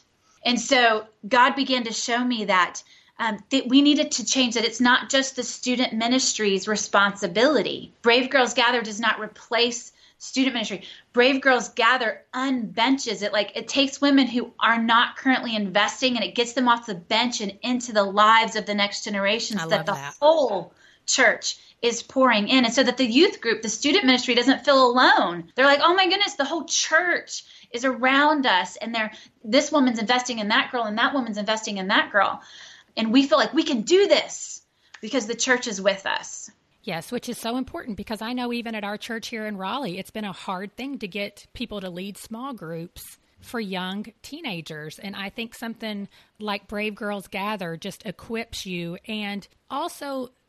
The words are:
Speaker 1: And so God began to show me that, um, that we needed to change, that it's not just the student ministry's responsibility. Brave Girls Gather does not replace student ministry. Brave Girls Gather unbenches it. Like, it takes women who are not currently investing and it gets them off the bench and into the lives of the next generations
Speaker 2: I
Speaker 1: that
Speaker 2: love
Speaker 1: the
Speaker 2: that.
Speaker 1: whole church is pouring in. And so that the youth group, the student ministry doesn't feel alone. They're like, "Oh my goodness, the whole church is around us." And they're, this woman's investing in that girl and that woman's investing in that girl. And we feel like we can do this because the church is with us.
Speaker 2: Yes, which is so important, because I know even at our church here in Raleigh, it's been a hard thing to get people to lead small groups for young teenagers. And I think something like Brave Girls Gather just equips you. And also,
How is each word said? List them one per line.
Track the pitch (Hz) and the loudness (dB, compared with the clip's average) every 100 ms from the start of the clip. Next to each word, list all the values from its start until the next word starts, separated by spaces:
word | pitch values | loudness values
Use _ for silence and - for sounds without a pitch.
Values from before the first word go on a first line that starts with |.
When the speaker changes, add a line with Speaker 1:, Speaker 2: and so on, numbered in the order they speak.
| _ _ _ _ | _ _ _ _
Speaker 1:
And | 240 240 | -2 -2
so | - 254 233 220 - _ 202 | 0 2 4 2 -4 _ 0
God | 247 262 262 | 4 4 2
began | 269 254 | -2 -2
to | 233 | -4
show | - - 240 | -6 -4 -2
me | 247 233 | -2 -2
that, | 196 185 170 - - _ _ - | 0 2 2 -4 -18 _ _ -8
um, | 226 214 - | -6 -6 -2
that | 269 247 | -2 4
we | 269 | 4
needed | 285 294 294 | 6 4 0
to | - | -4
change, | 214 269 247 | -2 0 0
that | 233 | 0
it's | 226 - | -2 2
not | 247 254 220 | 4 2 2
just | 269 269 | -2 0
the | - | -4
student | 233 - 254 247 254 | -8 -6 -2 0 0
ministry's | 220 233 262 - - 214 190 214 | -2 0 2 0 0 0 0 0
responsibility. | 208 - 202 202 196 190 196 269 262 151 135 - _ | -4 2 4 4 0 -4 2 2 2 0 -6 -12 _
Brave | 233 240 262 | 2 2 4
Girls | 269 240 | 2 2
Gather | 262 240 247 | 2 2 2
does | 214 208 | -2 -4
not | 226 202 | -2 -2
replace | 214 - - 233 240 240 - _ _ _ | -8 -14 -4 0 0 -2 -12 _ _ _
student | - 262 254 | -6 0 0
ministry. | 233 208 185 - - _ | -2 -6 -8 -12 -20 _
Brave | 240 247 269 | 4 4 4
Girls | 269 247 196 | 4 2 2
Gather | - 226 254 220 - - | 2 4 4 0 -4 -8
unbenches | 254 269 254 196 226 240 269 233 185 | -4 -2 -2 -4 0 2 2 -2 -4
it. | 208 | -2
Like, | 214 208 226 | -2 -2 -6
it | 220 | -4
takes | 277 269 - | 0 0 0
women | 285 277 240 | 4 4 4
who | 240 233 - | 0 -4 0
are | 220 240 | 0 2
not | 226 233 - - | 4 4 2 0
currently | 269 254 240 220 | 0 0 0 -4
investing | 196 196 214 - 262 240 | 0 0 0 0 -2 0
and | |
it | 185 | -2
gets | 180 233 | -2 -2
them | 277 247 | 2 2
off | 240 226 | 2 -2
the | |
bench | 175 - 220 240 240 | -10 -2 0 0 -2
and | 202 - | -6 -6
into | 240 247 240 | -4 -4 0
the | 214 | 0
lives | 196 202 214 226 226 | 2 4 6 6 4
of | 214 202 | -2 -2
the | |
next | 202 202 - | -2 -2 -4
generations | 196 202 196 226 226 202 | -6 -2 0 0 -2 -6
Speaker 2:
I | 165 | 0
Speaker 1:
that | 196 | 0
Speaker 2:
love | 165 | 0
Speaker 1:
the | |
Speaker 2:
that. | 156 143 - | -4 -8 2
Speaker 1:
whole | 294 320 247 190 165 _ _ _ - | 4 4 2 -2 -8 _ _ _ -2
church | - 226 175 - - - _ | 2 4 2 -4 -10 -16 _
is | 233 226 | -2 -2
pouring | - 269 262 214 202 | -4 2 4 4 2
in. | 262 | 2
And | 233 | 4
so | 254 | 2
that | 247 247 | 2 2
the | 254 | 2
youth | 247 392 - | 4 4 2
group, | 226 214 | -4 -2
the | 220 | -4
student | - 285 381 | -2 0 2
ministry | 262 247 240 | 4 2 2
doesn't | 233 247 - | 2 2 2
feel | 294 269 254 | 4 6 6
alone. | 247 311 403 190 170 - | 6 6 4 2 -2 -6
They're | - 277 | 2 4
like, | 285 | 6
"Oh | 320 | 4
my | 370 370 | 4 2
goodness, | 392 403 | 2 0
the | - | -2
whole | 269 330 | -4 -4
church | - - - 320 359 302 - - - - - | -2 -4 2 2 2 -2 -4 -14 -16 -20 -12
is | 240 | -4
around | 269 233 254 277 302 302 262 | -2 0 2 4 4 4 4
us." | 185 190 - | 2 0 -6
And | 226 | -6
they're, | 233 214 - - _ | -4 -6 -8 -20 _
this | 220 240 - | 0 2 4
woman's | 302 254 226 | 4 2 2
investing | 214 254 247 226 | 0 0 0 -4
in | 208 | 0
that | 240 262 | 2 0
girl | 247 | -2
and | 214 220 | -2 0
that | 269 | 0
woman's | 277 226 208 | 0 -4 -4
investing | 208 220 220 196 | -2 -2 -4 -6
in | 190 | 0
that | 240 302 | 0 2
girl. | 202 - - - - - - _ - | 2 2 -2 -12 -20 -20 -20 _ -4
And | 220 | 2
we | 262 277 | 4 6
feel | 294 | 4
like | 220 | 2
we | 285 | 0
can | 320 247 | 0 -2
do | - 370 403 | 4 4 6
this | 254 - - - - _ _ _ - | 4 2 -8 -14 -16 _ _ _ -16
because | 220 269 208 | -6 -4 -4
the | |
church | 233 262 247 247 | -2 0 0 -2
is | 196 | -2
with | 196 196 - | 0 0 -2
us. | - - - - _ _ _ | -6 -8 -16 -18 _ _ _
Speaker 2:
Yes, | - 165 - | -10 -10 -8
which | 240 - | -8 -8
is | 220 | -8
so | 226 254 | -6 -6
important, | 262 339 254 202 | -6 -10 -10 -10
because | 202 208 | -10 -10
I | 220 | -8
know | 247 247 | -6 -4
even | 240 226 | -6 -6
at | 220 | -8
our | 202 208 | -8 -8
church | - 226 - | -10 -10 -10
here | 226 214 | -10 -8
in | 196 | -8
Raleigh, | 190 254 233 185 | -6 -6 -6 -8
it's | - | -10
been | 220 | -10
a | 208 | -10
hard | - - 185 202 - | -10 -8 -8 -10 -12
thing | 269 262 | -12 -10
to | 202 | -10
get | 202 202 - - | -8 -10 -12 -20
people | - 233 208 | -12 -10 -10
to | 185 | -10
lead | 175 196 190 | -10 -12 -14
small | - 220 269 | -14 -12 -12
groups | 226 160 165 175 - - - _ _ | -12 -12 -12 -12 -16 -20 -20 _ _
for | - 240 | -10 -8
young | 202 185 185 196 214 - | -6 -6 -6 -8 -10 -16
teenagers. | - 294 302 170 160 151 156 - | -18 -12 -10 -10 -10 -12 -14 -14
And | 196 | -12
I | 196 196 | -10 -10
think | - 233 | -10 -12
something | - 240 220 220 202 196 _ _ - | -10 -12 -8 -8 -8 -10 _ _ -12
like | 214 202 - | -8 -8 -8
Brave | 208 214 | -6 -6
Girls | 202 208 202 - | -6 -8 -8 -8
Gather | 196 202 214 175 165 | -8 -6 -6 -8 -8
just | 202 - 190 | -10 -12 -12
equips | - - 226 233 - | -14 -10 -8 -8 -10
you. | 190 175 170 180 - | -8 -8 -8 -10 -10
And | 214 202 202 - _ - | -8 -6 -8 -12 _ -10
also, | 277 339 - 285 269 247 _ | -6 -6 -8 -8 -8 -8 _